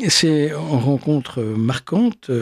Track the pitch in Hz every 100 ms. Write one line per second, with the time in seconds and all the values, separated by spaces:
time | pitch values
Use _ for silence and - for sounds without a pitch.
0 | 214 - 165 151 147 147 160 139 127 135
1 | 151 147 - - 110 110 113 123 - 185
2 | 240 - - 120